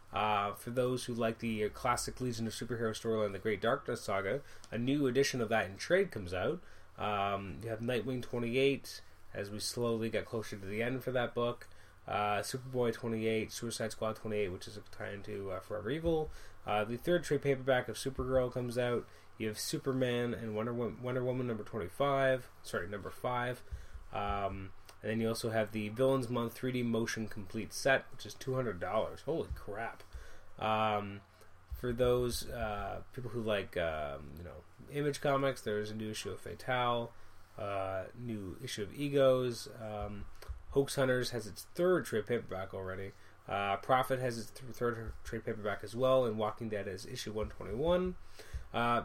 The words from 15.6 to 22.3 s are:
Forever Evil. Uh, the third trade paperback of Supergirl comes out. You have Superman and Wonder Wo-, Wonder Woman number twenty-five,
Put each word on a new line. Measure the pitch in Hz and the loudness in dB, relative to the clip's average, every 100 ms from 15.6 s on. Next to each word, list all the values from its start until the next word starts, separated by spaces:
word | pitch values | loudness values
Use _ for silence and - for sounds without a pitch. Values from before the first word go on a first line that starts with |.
Forever | - 104 95 | -4 -4 -2
Evil. | 151 165 160 156 - - - - | 0 2 2 2 -4 -10 -8 0
Uh, | 104 | 2
the | 107 117 | 2 0
third | - 175 | 4 4
trade | 143 143 | 4 2
paperback | 139 131 127 127 123 | 4 2 4 4 2
of | 107 | -2
Supergirl | 139 131 127 131 127 | -4 -2 2 4 4
comes | 127 123 120 | 0 -2 2
out. | 123 120 - - - - | 2 2 -2 -10 -16 -4
You | 110 | -4
have | 107 | -2
Superman | - 151 139 131 127 120 120 | -2 -2 0 2 4 2 2
and | 107 113 | -2 -2
Wonder | 107 113 | -2 0
Wo-, | 120 117 110 | 0 -2 -2
Wonder | 123 127 | -2 0
Woman | 123 123 123 | 2 0 0
number | 110 | -2
twenty-five, | 104 117 90 - 143 139 135 | -4 -4 -2 2 4 6 6